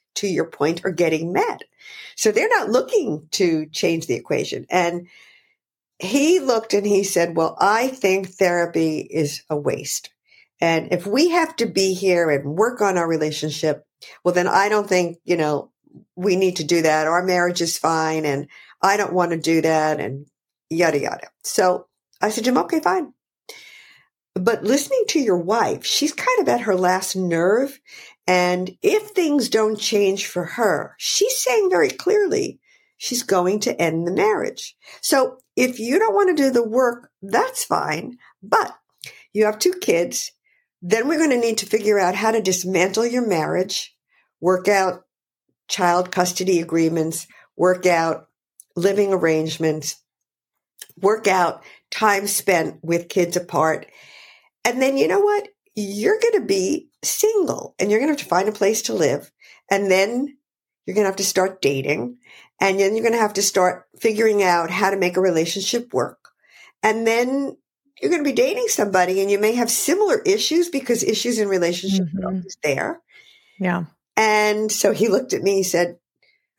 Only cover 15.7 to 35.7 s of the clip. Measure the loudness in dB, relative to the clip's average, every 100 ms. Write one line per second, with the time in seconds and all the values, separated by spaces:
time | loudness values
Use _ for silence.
15.7 | _ _ -20 _ -6 -2 2 0 0 0
16.7 | 2 4 2 2 0 2 0 0 0 -4
17.7 | -2 0 0 0 0 -2 -2 -6 -14 -20
18.7 | _ 2 2 0 0 0 0 0 2 2
19.7 | 2 0 -2 -6 -8 -14 _ _ _ -6
20.7 | 0 2 2 -2 -8 -12 _ -4 2 2
21.7 | 2 -6 _ _ -4 -2 0 0 0 0
22.7 | -2 0 -2 -4 _ _ _ -20 -20 -20
23.7 | -20 -20 _ _ _ _ -4 -2 0 0
24.7 | 0 0 -2 0 0 0 0 0 0 0
25.7 | -2 -4 -2 -2 -4 -2 0 0 0 0
26.7 | 0 2 0 -2 -4 -2 0 2 2 -2
27.7 | -6 _ -20 -20 _ 0 2 2 0 -6
28.7 | -2 0 0 -2 -2 0 0 0 0 0
29.7 | -2 -2 0 0 0 -4 -6 -6 -2 0
30.7 | 0 -4 -10 -4 0 0 0 0 2 2
31.7 | 2 2 0 0 2 2 -2 -4 -10 _
32.7 | _ _ -14 -8 -6 -2 0 0 0 -2
33.7 | 0 0 0 -2 0 0 0 -4 -8 -14
34.7 | -18 -20 -10 0 2 0 -4 _ -2 0